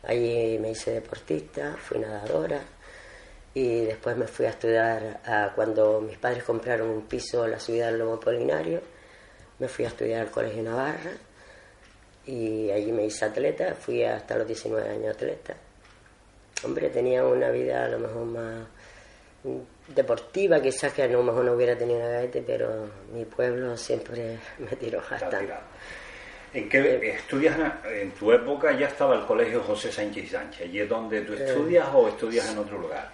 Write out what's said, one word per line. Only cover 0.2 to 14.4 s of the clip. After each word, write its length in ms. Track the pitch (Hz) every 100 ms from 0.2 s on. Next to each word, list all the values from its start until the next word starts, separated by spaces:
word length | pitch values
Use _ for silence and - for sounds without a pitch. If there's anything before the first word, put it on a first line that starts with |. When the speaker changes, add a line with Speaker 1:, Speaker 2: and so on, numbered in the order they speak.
| 117 117 113 110
Speaker 1:
me 120 | 110
hice 220 | 110 -
deportista, 840 | 113 - - - 156 151 - 143 147
fui 200 | - -
nadadora 640 | 110 104 107 156 160 147 - - - - - - - - -
y 300 | 135 123 117
después 320 | 110 110 - 120
me 100 | 117
fui 200 | - 120
a 40 |
estudiar 720 | 113 113 113 113 113 110 104
a, 280 | - 107 101
cuando 460 | - 110 107 107 110
mis 180 | 110 107
padres 240 | 123 120
compraron 440 | 120 113 123 117 113
un 120 | 110
piso 420 | 107 127 - 123
en 80 | 117
la 80 | 113
ciudad 260 | - 117 117
del 120 | 113
Lomo 140 | 113
Apolinario, 680 | 113 - 120 127 151 160 170 - - - - - - - -
me 100 | 127
fui 160 | -
a 40 | 117
estudiar 340 | - 117 113
al 80 | 110
Colegio 320 | 120 113 110
Navarra 500 | 113 120 139 - 175 214 - - - - - - - - - - -
y 440 | 127 113 110 107
allí 200 | 101 104
me 120 | 113
hice 200 | 107 -
atleta, 500 | 107 117 139 - 180
fui 280 | - - 120
hasta 340 | 117 113 -
los 100 | 113